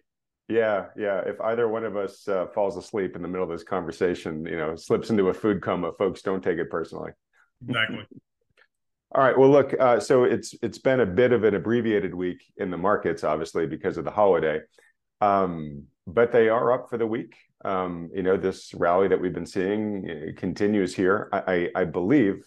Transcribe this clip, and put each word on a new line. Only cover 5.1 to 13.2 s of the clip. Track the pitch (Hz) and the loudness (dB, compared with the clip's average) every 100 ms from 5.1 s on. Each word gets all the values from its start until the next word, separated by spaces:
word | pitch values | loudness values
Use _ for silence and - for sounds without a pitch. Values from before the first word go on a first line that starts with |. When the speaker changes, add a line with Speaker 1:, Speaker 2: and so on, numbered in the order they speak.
Speaker 1:
into | 107 92 | 2 2
a | |
food | 90 107 95 | 2 0 0
coma, | 107 90 85 - | -2 -2 -4 -2
folks, | 98 87 | -2 -2
don't | 101 95 | -4 -4
take | 92 85 | -2 -2
it | 80 | -4
personally. | 85 80 80 80 - _ _ _ _ 120 | -6 -8 -10 -12 -16 _ _ _ _ -6
Speaker 2:
Exactly. | 117 110 107 101 - _ _ _ _ | -4 -4 -6 -14 -20 _ _ _ _
Speaker 1:
<laughs> | _ _ _ _ _ | _ _ _ _ _
All | - | 2
right. | 131 120 | 4 6
Well, | 135 | 8
look, | 143 135 - | 8 4 2
uh, | 127 113 | 4 4
so | - 131 | 4 4
it's, | 123 107 - - | 4 2 -4 -8
it's | 113 - | -8 -2
been | 135 127 | 0 2
a | 104 | 2
bit | 90 123 | 4 4
of | 120 | 4
an | 107 98 | 2 2
abbreviated | 104 120 113 104 95 | 0 0 0 0 -2
week | 90 90 90 _ - | -4 -6 -8 _ -8
in | 98 | -6
the | 85 | -2
markets, | 92 101 87 80 | 0 0 0 -2